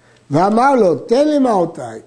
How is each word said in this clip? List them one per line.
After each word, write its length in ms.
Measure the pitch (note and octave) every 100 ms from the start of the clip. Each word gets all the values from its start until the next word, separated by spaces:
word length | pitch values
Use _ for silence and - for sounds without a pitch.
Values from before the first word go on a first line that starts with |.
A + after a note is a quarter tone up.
| _ _ -
ואמר 440 | C#3+ G3 A3 C4+
לו, 200 | C4 F#3
"תן 340 | C#3+ - A#3+ D4+
לי 100 | D4
מעותיי, 600 | C4 G3 E3 - A#2+ A2